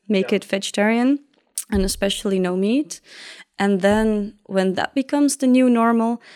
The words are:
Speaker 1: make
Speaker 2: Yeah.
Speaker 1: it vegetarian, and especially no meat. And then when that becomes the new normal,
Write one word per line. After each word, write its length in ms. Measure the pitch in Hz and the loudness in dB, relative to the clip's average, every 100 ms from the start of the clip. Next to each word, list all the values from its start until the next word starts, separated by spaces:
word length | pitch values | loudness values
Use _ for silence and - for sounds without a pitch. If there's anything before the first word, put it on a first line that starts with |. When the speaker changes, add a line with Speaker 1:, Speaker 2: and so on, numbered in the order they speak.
| - | -2
Speaker 1:
make 240 | 202 190 | -2 0
Speaker 2:
Yeah. 60 | 196 | -2
Speaker 1:
it 80 | - | -2
vegetarian, 720 | 196 - - 208 233 247 277 _ _ _ - - | -6 -4 -2 0 2 2 0 _ _ _ -14 -4
and 140 | 202 185 | -2 -2
especially 540 | - 196 - 208 190 | -2 -4 -4 -2 -2
no 160 | 180 180 | 0 0
meat. 420 | 202 262 294 - _ - - - - - | 0 0 -2 -10 _ -20 -20 -20 -16 -4
And 220 | 202 196 | 0 2
then 520 | 196 214 220 214 208 - - | 2 2 2 0 -4 -10 -6
when 280 | 190 185 | -2 0
that 220 | 180 - - | -2 -4 -4
becomes 420 | 262 285 285 - | -2 0 0 0
the 80 | 262 | 2
new 220 | 254 254 | 4 4
normal, 500 | 240 233 233 226 233 - | 4 2 2 -2 -4 -10